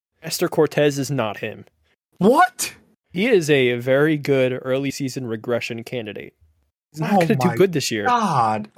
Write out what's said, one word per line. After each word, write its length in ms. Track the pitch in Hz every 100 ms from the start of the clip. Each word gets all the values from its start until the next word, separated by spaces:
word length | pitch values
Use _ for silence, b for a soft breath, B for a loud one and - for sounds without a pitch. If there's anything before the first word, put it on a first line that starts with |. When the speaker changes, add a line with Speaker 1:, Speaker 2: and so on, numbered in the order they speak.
| _ _
Speaker 1:
Nestor 260 | 165 - 170
Cortez 500 | - 147 151 147 139
is 120 | 127
not 280 | 135 110 101
him. 260 | 110 104 - _ _ _ _ -
Speaker 2:
What? 560 | 196 294 359 - - - _ _ _
Speaker 1:
He 160 | 175 240
is 200 | 196 147
a 280 | 139 123 120
very 380 | 127 139 156 151
good 400 | 143 135 127 127
early 280 | 131 135 139
season 360 | - 135 131 120
regression 580 | 110 120 117 - 117
candidate. 500 | 113 127 104 - - _ _ _ _ _ _
He's 80 | 151
not 100 | 160
Speaker 2:
Oh 80 | 202
Speaker 1:
gonna 160 | 165 131
do 120 | 180
Speaker 2:
my 80 | -
Speaker 1:
good 160 | 190
this 180 | 151 -
year. 160 | 107 247
Speaker 2:
God. 640 | 240 202 135 110 107 107